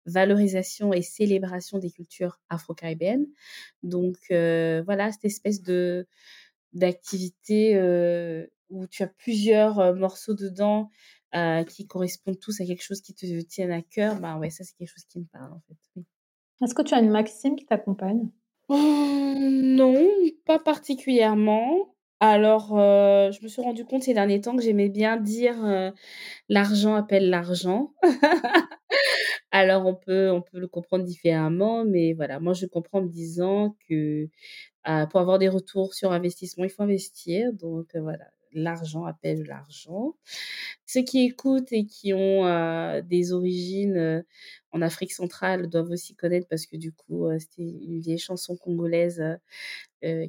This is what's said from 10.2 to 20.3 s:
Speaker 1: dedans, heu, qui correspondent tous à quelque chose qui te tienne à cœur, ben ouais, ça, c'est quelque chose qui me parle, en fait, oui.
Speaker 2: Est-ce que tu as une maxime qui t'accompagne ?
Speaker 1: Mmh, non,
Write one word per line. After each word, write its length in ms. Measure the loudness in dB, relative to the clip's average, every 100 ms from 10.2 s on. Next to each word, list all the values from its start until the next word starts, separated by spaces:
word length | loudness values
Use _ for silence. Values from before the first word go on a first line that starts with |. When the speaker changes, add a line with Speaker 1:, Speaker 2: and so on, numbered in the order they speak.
| -6
Speaker 1:
dedans, 560 | -6 -6 -2 0 0 -2 _ _ _ _
heu, 300 | -2 0 0
qui 220 | -2 -10 -12
correspondent 540 | -6 -6 -6 -8 -8
tous 200 | -8 -8
à 60 | -6
quelque 160 | -8
chose 180 | -10 -12
qui 120 | -14
te 280 | -14 -8 -8
tienne 300 | -8 -6 -4
à 100 | -6
cœur, 380 | -6 -4 -4 -4
ben 180 | -8 -8
ouais, 120 | -10
ça, 140 | -10
c'est 100 | -20 _
quelque 140 | -18
chose 140 | -18 _
qui 100 | -16
me 60 | -16
parle, 260 | -18 -20
en 80 | -20 _
fait, 100 | -20 _ -20
oui. 80 | -20 _ _ _ _ _
Speaker 2:
Est-ce 120 | -4
que 80 | -2
tu 100 | 2
as 60 | 4
une 80 | 4
maxime 460 | 4 0 -2 -4 -4
qui 80 |
t'accompagne ? 640 | -2 -2 -2 -4 -2 -2 -4 -10 _ _ 0
Speaker 1:
Mmh, 1080 | 4 4 4 2 0 0 0 2 2 4 6
non, 320 | 6 6 6 4 2